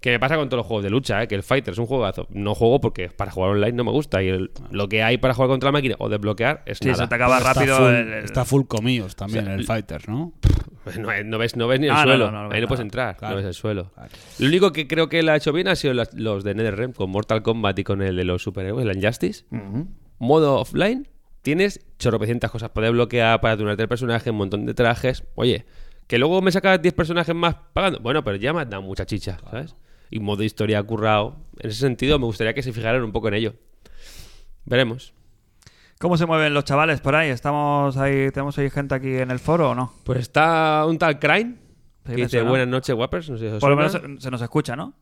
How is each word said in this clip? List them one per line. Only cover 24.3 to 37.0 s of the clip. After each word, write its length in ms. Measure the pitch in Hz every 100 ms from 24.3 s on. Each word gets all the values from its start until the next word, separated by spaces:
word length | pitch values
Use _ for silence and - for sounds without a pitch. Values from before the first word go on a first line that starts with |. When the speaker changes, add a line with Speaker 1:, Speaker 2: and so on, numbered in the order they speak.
Speaker 1:
un 60 | 107
montón 300 | 98 101 117
de 80 |
trajes. 500 | 110 120 117 127 127 -
Oye, 300 | - 120 110 - - - - -
que 120 | 120
luego 220 | 139 185
me 100 | 190
sacas 280 | 180 190 185
diez 100 | 165
personajes 400 | - 165 175 165
más 220 | 170 170 156 -
pagando. 260 | - 190 143
Bueno, 220 | 113 147
pero 140 | 139 98
ya 160 | 113
me 80 | 170
has 80 | 131
dado 120 | 101
mucha 240 | 95 98 95
chicha, 320 | 104 - 85
Speaker 2:
Claro. 120 | - 113
Speaker 1:
¿sabes? 200 | 147 - - - -
Y 120 | 110
modo 240 | 104 101
historia 360 | 107 - 107 104
currado. 500 | 101 110 110 107 110 143 - -
En 100 | 117
ese 100 | 107
sentido, 400 | 135 120 127 147
me 60 | 120
gustaría 280 | 104 113
que 80 | 120
se 100 | 123
fijaran 300 | 113 113 127
un 80 | 113
poco 160 | 101 107
en 80 |
ello. 200 | 101 110 - - _ - - - - - - - -
Veremos. 480 | - 120 123 120 - _ _ _ _ _ - _ _ _
Speaker 3:
¿Cómo 180 | 185 175
se 100 | 170
mueven 280 | 160 151
los 80 | 147
chavales 360 | 139 143 160 143